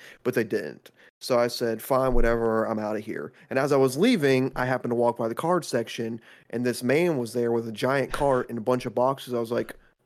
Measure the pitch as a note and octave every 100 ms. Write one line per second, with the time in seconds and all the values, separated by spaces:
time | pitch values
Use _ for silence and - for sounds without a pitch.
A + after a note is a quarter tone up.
0 | - - B2+ B2 A2 - D#2 A#1+ - _
1 | - _ - B2 A#2+ - A#2+ A2 - C3
2 | C3 B2 A#2 A#2 A#2 A2+ G#2+ A2 G#2+ G#2+
3 | G#2+ D#2 D2+ - - B2+ C#3 C#3 C3+ C3
4 | A3+ A#3 C#3+ C3 C3 - B2+ B2+ B2 A#2+
5 | A#2+ A#2 A2+ A2+ D#3+ F3 - B2 A2+ -
6 | A2+ A2+ - - _ A#2 B2 B2 B2 C#3+
7 | F3 C#3+ A#2 A#2+ A#2+ A#2 A2+ G#2+ B2+ C#3
8 | B2 - C#3+ B2+ A#2+ A#2 G#2+ B2+ B2 -
9 | B2+ C3+ - A#2+ A2+ A#2 A2+ - _ _